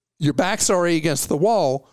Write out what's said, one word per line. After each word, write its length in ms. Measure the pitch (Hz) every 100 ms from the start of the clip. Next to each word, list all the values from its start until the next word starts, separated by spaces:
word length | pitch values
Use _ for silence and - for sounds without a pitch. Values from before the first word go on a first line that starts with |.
| _ -
your 140 | 147
back's 360 | - 180 214 -
already 280 | 185 175 165
against 320 | 160 135 -
the 80 | 147
wall. 500 | 202 220 143 131 _